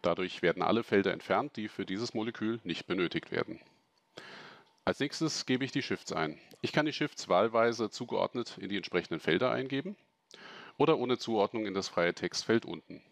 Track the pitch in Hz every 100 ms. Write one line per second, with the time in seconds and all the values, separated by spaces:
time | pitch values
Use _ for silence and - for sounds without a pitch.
0 | 87 85 92 - 87 82 82 110 113 104
1 | 98 87 - 98 143 - 107 - 95 95
2 | 117 107 110 - 107 117 85 85 - 92
3 | 87 - - 85 82 - - _ _ _
4 | _ - - - - - _ _ - -
5 | 135 - 160 - - 127 131 143 - 95
6 | - 90 78 76 - - 120 - 151 139
7 | 147 - - 90 113 113 117 113 107 -
8 | 120 98 95 131 - - 98 98 - 90
9 | 82 80 - 82 123 120 131 135 165 208
10 | _ _ _ - - - - - 147 143
11 | 123 123 - 110 101 117 107 95 95 -
12 | 87 85 90 - - 117 - 82 _ -
13 | _